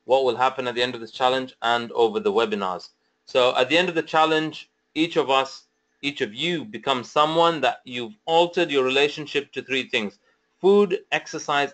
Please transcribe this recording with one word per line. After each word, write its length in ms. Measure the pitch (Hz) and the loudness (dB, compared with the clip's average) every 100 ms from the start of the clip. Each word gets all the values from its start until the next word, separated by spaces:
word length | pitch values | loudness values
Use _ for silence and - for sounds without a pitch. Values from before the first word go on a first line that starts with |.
what 200 | - 131 | 0 2
will 120 | 127 113 | 2 2
happen 320 | 127 131 123 | 0 0 -4
at 60 | |
the 80 | 117 | -2
end 120 | 123 | -4
of 60 | 120 | -4
this 120 | 113 | -12
challenge 420 | - 127 131 131 - | -2 0 0 -4 -4
and 280 | 117 120 117 | 0 0 0
over 280 | 120 117 107 | 0 0 2
the 120 | 104 | 0
webinars. 580 | 101 113 107 95 90 - _ _ _ | 0 0 -2 -4 -6 -12 _ _ _
So 320 | - 131 123 127 | -4 0 2 2
at 140 | 127 | 2
the 80 | 160 | 2
end 100 | 180 | 0
of 60 | |
the 80 | 165 | -2
challenge, 640 | 156 160 156 160 156 151 - _ _ | -2 2 2 2 -2 -8 -18 _ _
each 220 | - 165 165 | -4 -2 0
of 140 | 131 | 2
us, 380 | 135 131 - _ _ _ _ | 0 0 -6 _ _ _ _
each 160 | 139 147 | -8 -4
of 140 | 120 | -6
you 300 | 113 165 170 | -4 -4 -4
becomes 440 | 113 110 139 127 113 | -6 -6 -2 -2 0
someone 520 | 151 151 160 170 160 | 0 2 4 2 2
that 160 | 123 - | 0 -2
you've 320 | - 123 113 107 | -8 -10 -10 -10
altered 480 | - 165 170 185 170 | 0 2 2 2 0
your 100 | 139 | 2
relationship 720 | 127 135 143 147 147 143 139 | 2 2 2 0 -6 -6 -6
to 100 | 135 | -8
three 260 | 117 131 113 | -6 -4 -2
things: 300 | 123 101 - _ _ _ _ | -2 -4 -8 _ _ _ _
food, 380 | 185 202 202 - - | 4 4 4 -2 -4
exercise, 600 | 151 - 156 - 143 139 | -6 -4 -8 -2 0 -2